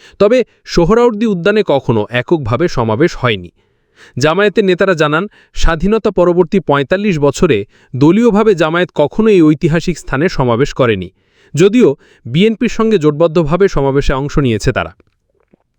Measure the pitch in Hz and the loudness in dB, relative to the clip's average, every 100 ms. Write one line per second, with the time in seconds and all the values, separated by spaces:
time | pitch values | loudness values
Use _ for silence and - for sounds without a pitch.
0 | - - 202 254 220 _ - - 170 226 | -12 0 2 2 -2 _ -6 -2 2 2
1 | 240 208 233 190 175 214 202 139 - 117 | 2 0 -4 -2 0 0 0 -2 0 -2
2 | 104 120 123 170 123 120 170 - 113 107 | -2 -4 -2 -2 -2 -2 -2 -2 -2 0
3 | 170 - 123 104 87 _ _ _ _ _ | -2 -2 -4 -4 -8 _ _ _ _ _
4 | - - 139 170 208 196 196 175 190 165 | -16 -4 -2 2 0 0 0 0 0 0
5 | 156 151 202 _ _ - - 165 185 220 | 0 -2 -4 _ _ 0 0 2 0 0
6 | 214 196 175 170 170 196 156 143 139 190 | -2 0 2 2 2 0 0 -2 0 -2
7 | 208 156 143 - 175 110 101 _ _ 123 | -2 0 -2 0 0 0 -4 _ _ 0
8 | 143 196 240 202 220 180 156 170 180 - | 2 4 2 2 2 2 0 -2 -2 -2
9 | 147 - 220 196 156 151 160 165 - 165 | -2 0 2 4 4 2 0 -2 -4 -8
10 | - 135 175 - 127 113 143 - 123 104 | -6 -4 -4 -2 -2 0 -2 -2 -2 -2
11 | 87 _ _ _ _ 143 190 226 190 139 | -6 _ _ _ _ 0 2 4 2 0
12 | _ _ - 131 214 220 233 - 220 214 | _ _ -6 0 0 0 -4 -2 0 2
13 | 151 147 170 156 156 175 196 - 139 135 | 0 0 0 0 0 0 0 0 -2 0
14 | 139 139 139 - 135 107 - 110 82 - | 0 -2 -2 -2 0 -2 -2 -4 -4 -10
15 | _ _ _ _ _ _ _ | _ _ _ _ _ _ _